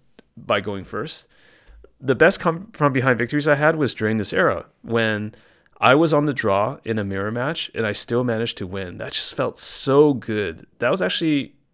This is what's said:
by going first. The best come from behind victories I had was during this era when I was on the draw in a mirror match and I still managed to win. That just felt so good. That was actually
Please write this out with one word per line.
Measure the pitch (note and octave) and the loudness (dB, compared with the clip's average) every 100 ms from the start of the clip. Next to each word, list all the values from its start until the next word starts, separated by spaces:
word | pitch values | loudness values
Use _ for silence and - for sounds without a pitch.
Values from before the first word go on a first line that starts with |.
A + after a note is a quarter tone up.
| _ _ _ - | _ _ _ -14
by | G2+ G#2 | -2 -2
going | G2+ G2+ | -2 -6
first. | F2 G#2+ D3 - - _ _ _ - - - _ | -8 -8 -8 -10 -14 _ _ _ -20 -20 -20 _
The | C3 | -2
best | B2 E3 - | 4 6 4
come | F3 E3 G3 | 0 -4 -8
from | - D3 | -2 0
behind | C3 C3 A#2+ | 2 2 0
victories | A#2+ D3 D3 | 0 -2 0
I | C#3+ | 2
had | D3+ D#3+ | 2 2
was | C3+ | 0
during | - G#2+ A2 | 0 0 0
this | G2 | 0
era | - E3+ F2 - _ | 0 0 0 -6 _
when | - A2+ A2 G#2+ G#2+ - _ _ _ - | -4 0 0 -2 -6 -12 _ _ _ 0
I | A#2 C#3 | 4 6
was | E3 | 6
on | D3 D3 | 2 2
the | |
draw | C#3 A2 G2 A2 C#3+ | 0 0 0 0 -4
in | - A2 | -4 -4
a | |
mirror | G2 G2 G2+ | -2 -4 -4
match | A#2+ C3 E3 - | -4 -4 -6 -8
and | - A2 | -4 -4
I | |
still | G#2 - A#2 | -4 -2 0
managed | B2+ A2 A#2 - | 0 0 -4 -6
to | F#2+ | -8
win. | F#2+ F#2 G#2 | -8 -8 -10
That | - | -8
just | - - | -4 -4
felt | - B2+ - | -2 -4 -4
so | - - - C3+ D3+ | -2 0 4 6 6
good. | C3 - G#2+ G2 E2 - _ | 4 -2 -4 -4 -6 -14 _
That | A#2+ | -2
was | F#3+ | 0
actually | F#3 - E3 D3 B2+ - _ | -2 -2 -2 -2 -4 -12 _